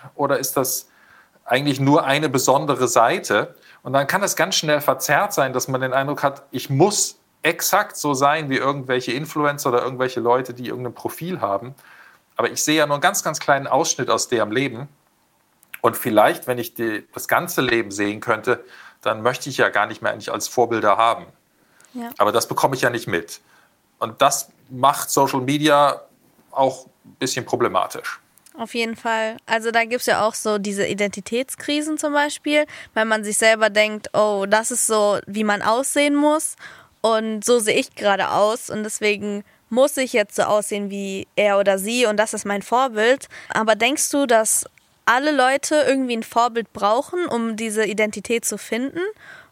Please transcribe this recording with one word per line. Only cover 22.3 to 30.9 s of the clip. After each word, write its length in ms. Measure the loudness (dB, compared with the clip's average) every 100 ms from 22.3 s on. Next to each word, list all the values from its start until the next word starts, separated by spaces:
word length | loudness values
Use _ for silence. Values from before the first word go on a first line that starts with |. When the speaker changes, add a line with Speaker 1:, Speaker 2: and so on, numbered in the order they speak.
Speaker 1:
das 160 | 2 -2
bekomme 280 | 0 0 0
ich 60 |
ja 80 | -2
nicht 160 | -2 -4
mit. 340 | -4 -6 -14 _ _ _ _ _ _
Und 240 | -8 0
das 280 | 2 2 -6 _ -16
macht 400 | 2 2 2 0
Social 320 | 2 2 2
Media 600 | 0 0 4 6 4 2 -8 _ _ _ _
auch 340 | 0 0 0 -10 _ -20
ein 100 | -8
bisschen 260 | -6 -4 -4
problematisch. 760 | 0 0 0 -2 -6 -12 -12 _ _ _ -14
Speaker 2:
Auf 160 | -8
jeden 220 | -4 -4 -4
Fall. 420 | -4 -2 -4 -6 -4
Also 260 | -2 0
da 140 | 0 0
gibt's 200 | -2 0
ja 180 | 2 0
auch 60 |
so 240 | -2 -2 -2
diese 280 | -2 -2
Identitätskrisen 1120 | -2